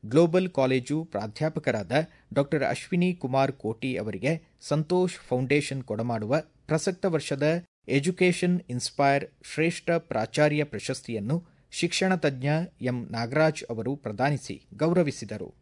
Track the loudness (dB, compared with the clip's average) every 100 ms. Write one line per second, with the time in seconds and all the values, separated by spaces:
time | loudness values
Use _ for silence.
0 | 2 4 6 4 0 0 2 2 0 -4
1 | -4 -6 -6 -4 -4 -2 -2 -2 0 0
2 | -2 -8 _ -2 0 0 0 -2 -2 0
3 | 2 0 -2 2 2 0 -6 -4 -4 -4
4 | -4 -4 -2 -2 -6 _ -2 -2 2 2
5 | 2 -2 -4 -2 2 2 0 -8 -6 -4
6 | -2 -2 0 -2 -2 _ -2 -2 0 -2
7 | 0 0 -2 0 2 0 -4 _ -2 0
8 | 0 2 2 2 2 0 -2 -6 -6 2
9 | 4 4 0 _ -12 0 0 0 0 0
10 | 0 -4 -2 2 2 2 -2 -4 -6 -6
11 | -6 -6 -2 -4 -4 _ _ -4 -2 0
12 | 2 2 0 0 0 0 -2 _ -4 -4
13 | -4 -6 -2 2 2 2 -6 -6 -4 -4
14 | -6 0 2 0 -4 -14 _ -2 2 4
15 | 2 0 -10 -10 -10 -14